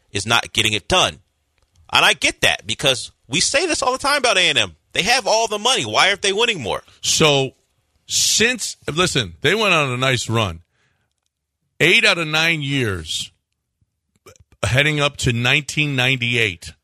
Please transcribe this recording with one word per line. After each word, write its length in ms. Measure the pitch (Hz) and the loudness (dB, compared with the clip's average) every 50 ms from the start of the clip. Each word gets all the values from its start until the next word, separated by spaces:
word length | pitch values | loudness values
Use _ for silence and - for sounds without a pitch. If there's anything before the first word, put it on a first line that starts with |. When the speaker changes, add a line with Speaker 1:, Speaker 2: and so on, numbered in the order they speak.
| _ _ | _ _
Speaker 1:
is 140 | - 101 98 | -8 -6 -2
not 260 | 113 117 117 - - | 0 0 0 -2 -2
getting 220 | - 117 107 110 107 | -2 -2 0 0 -2
it 140 | 101 - | -2 -2
done. 320 | - 185 185 147 95 76 - _ _ _ _ _ _ _ _ _ _ _ _ _ - | 0 0 2 2 0 -2 -10 _ _ _ _ _ _ _ _ _ _ _ _ _ 0
And 120 | - 135 160 | 2 4 4
I 100 | 202 208 | 4 2
get 280 | - - 294 - - | 2 -2 -4 -2 0
that 240 | - 104 76 - - | 0 0 0 0 -4
because 460 | 101 110 - - 139 131 113 - - _ _ _ | -8 -8 -2 -2 -2 -2 -2 -6 -14 _ _ _
we 120 | - 123 175 | -6 -4 -2
say 280 | - - - 277 359 | -2 0 0 -2 0
this 160 | 330 311 - - | -2 -2 -2 -2
all 80 | 254 | -4
the 80 | 254 254 | -4 -2
time 180 | - 277 285 | -2 -2 0
about 200 | 285 254 240 202 | 0 2 2 2
A 120 | 185 180 165 | 4 2 2
and 80 | 143 | 2
M. 200 | 123 107 90 78 _ _ _ - | 2 0 -2 -6 _ _ _ -4
They 100 | 135 165 | -2 0
have 240 | 214 240 269 208 | 2 0 0 2
all 200 | 185 202 220 226 | 0 0 0 0
the 120 | 214 208 202 | -2 -4 -2
money. 260 | 208 247 262 220 139 | -2 0 0 0 -2
Why 240 | 107 107 131 160 185 | -2 0 2 2 2
aren't 140 | 202 185 - | 2 0 -2
they 100 | 196 190 | -2 0
winning 260 | 208 240 233 220 165 | 0 0 0 0 -4
more? 220 | 117 92 73 67 - - - _ | -4 -4 -4 -6 -6 -12 -20 _
Speaker 2:
So, 520 | - - - - 156 151 143 139 135 131 - _ _ _ _ _ _ _ _ _ _ | -4 -2 2 4 4 4 4 2 0 -2 -6 _ _ _ _ _ _ _ _ _ _
since, 720 | - - - - - - - 214 240 254 214 - - - - _ - | -6 -2 -2 0 0 2 2 2 0 0 -4 -6 -10 -10 -10 _ -6
listen, 440 | 143 165 185 170 - 147 110 87 80 - | -2 0 0 0 0 -2 -4 -4 -8 -2
they 140 | - 147 190 | 0 0 2
went 180 | 220 220 196 175 | 2 2 2 2
on 160 | 160 147 131 | 2 2 0
a 80 | 123 | -2
nice 320 | 123 131 135 127 117 - - | 0 0 0 0 0 -2 -2
run. 320 | 113 117 110 92 82 82 - _ _ _ _ _ _ _ _ _ _ _ _ _ _ _ _ _ _ _ _ _ _ _ | 0 0 0 0 -4 -10 -16 _ _ _ _ _ _ _ _ _ _ _ _ _ _ _ _ _ _ _ _ _ _ _
Eight 240 | 143 165 208 233 220 | 2 4 4 4 4
out 140 | 214 190 | 2 2
of 100 | 170 165 | 0 -2
nine 340 | 151 151 156 160 165 165 151 | -2 -2 0 0 0 -2 -2
years 680 | 143 135 143 139 123 107 95 85 80 80 - - - - _ _ _ _ _ _ _ _ _ _ _ _ _ _ _ _ _ _ _ - - _ - _ - _ - | -4 -4 -2 -2 -2 -2 -4 -6 -8 -8 -8 -8 -8 -10 _ _ _ _ _ _ _ _ _ _ _ _ _ _ _ _ _ _ _ -20 -20 _ -20 _ -10 _ -4
heading 360 | 104 113 135 143 151 151 147 | 0 2 2 2 2 0 0
up 160 | 143 147 143 | -2 -2 -2
to 140 | - - 135 | -2 -2 -2
nineteen 640 | 117 117 120 123 139 151 139 - - 156 151 147 139 | -2 0 0 0 0 0 -2 -4 -4 -2 -2 -2 0
ninety-eight, 800 | 127 123 127 135 120 120 117 120 117 113 104 87 - - - - _ | 0 0 0 0 -2 -2 -2 0 0 0 0 -2 -8 -14 -18 -20 _